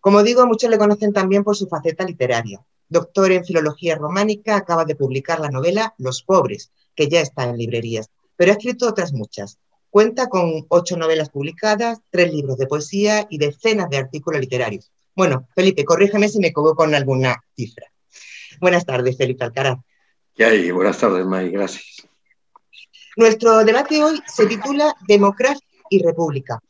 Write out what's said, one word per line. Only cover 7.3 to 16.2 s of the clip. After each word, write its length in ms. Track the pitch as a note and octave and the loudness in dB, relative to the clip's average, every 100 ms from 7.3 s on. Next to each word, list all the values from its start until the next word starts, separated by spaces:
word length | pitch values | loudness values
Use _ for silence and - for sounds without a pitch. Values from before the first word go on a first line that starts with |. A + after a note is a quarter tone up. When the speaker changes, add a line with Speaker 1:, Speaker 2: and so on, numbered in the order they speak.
| - | -6
Speaker 1:
en 120 | B2 A#2+ | -6 -4
librerías, 540 | A2+ A#2 A2+ A2+ A2 _ _ - | -6 -6 -6 -8 -10 _ _ 0
pero 160 | F3 | 2
ha 40 | G#3 | 2
escrito 340 | A3+ B3 A#3+ | -2 -4 -4
otras 240 | G#3 E3 | -2 -6
muchas. 460 | C3+ G#2 - G2+ _ _ _ _ | -6 -10 -12 -14 _ _ _ _
Cuenta 360 | G3+ A3 A#3+ B3 | 2 2 0 -4
con 380 | F#3+ E3+ D#3 D#3+ | -2 -2 -4 0
ocho 260 | F3 F3 F3 | 0 0 -4
novelas 340 | D#3+ D#3+ D3 | -2 -2 -4
publicadas, 680 | C#3 C#3+ E3 G#3+ G#3 A#3 A3+ _ | -8 -10 -4 -2 0 -2 -6 _
tres 240 | F3 E3+ | 0 0
libros 240 | D3 C#3 B2+ | 0 -6 -4
de 80 | C3+ | -4
poesía 640 | D3 D3 G3 G#3 G#3+ G#3 | -4 -4 -2 0 0 -4
y 80 | D3+ | -4
decenas 520 | D3 D3 A3+ G#3+ E3+ | -4 -2 -2 -2 -2
de 80 | C#3 | -4
artículos 420 | C3 D3+ D3+ D3+ | -6 -10 -6 -6
literarios. 500 | C3 B2 A2+ G2+ _ _ _ | -4 -4 -4 -8 _ _ _
Bueno, 360 | - F3+ C3 - | -2 -2 -2 -4
Felipe, 300 | - F#3+ F#3+ | 0 0 0
corrígeme 460 | C#3+ E3+ G3+ G3+ | 0 2 2 2